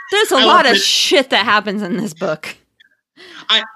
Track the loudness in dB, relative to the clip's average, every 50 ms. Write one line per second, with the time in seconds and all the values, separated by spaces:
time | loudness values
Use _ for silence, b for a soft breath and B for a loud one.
0 | -8 -4 0 0 0 2 2 2 4 4 4 4 4 4 2 2 0 0 0 0
1 | 0 2 2 2 2 2 0 0 0 2 0 0 0 -2 -6 -6 -4 -4 -4 -4
2 | -6 -6 -8 -6 -6 -6 -6 -6 -8 -16 -16 _ _ _ _ _ _ _ _ _
3 | _ _ _ B B B B B B -2 -2 -2 -2 -4 -6